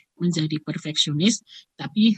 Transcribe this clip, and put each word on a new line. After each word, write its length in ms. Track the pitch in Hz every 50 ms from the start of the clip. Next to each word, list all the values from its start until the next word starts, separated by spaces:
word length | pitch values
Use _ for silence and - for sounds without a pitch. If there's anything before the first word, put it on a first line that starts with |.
| _ _ _
menjadi 400 | - 175 175 160 160 156 156 156
perfeksionis, 880 | 151 - - 151 143 - 151 151 - - 160 147 147 180 226 240 - - _ - - - _ _
tapi 400 | - 143 - - 214 214 226 202